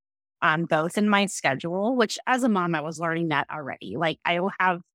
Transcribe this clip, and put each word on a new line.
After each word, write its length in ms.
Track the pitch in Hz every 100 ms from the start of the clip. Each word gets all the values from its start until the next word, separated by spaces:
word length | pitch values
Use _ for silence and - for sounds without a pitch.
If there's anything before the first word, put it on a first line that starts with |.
| _ _ _ -
um, 220 | 165 156
both 340 | 165 160 165 214
in 120 | 208
my 160 | 202 196
schedule, 720 | - 147 131 170 185 214 254
which 200 | 214 - -
as 180 | 254
a 60 | 247
mom, 240 | 196 175
I 60 | 160
was 220 | 151 156
learning 280 | 170 165 165
that 180 | 143 -
already. 460 | 156 131 - 95 120
Like, 220 | 165 -
I 160 | 165 170
will 120 | 190 -
have, 180 | 185 175 -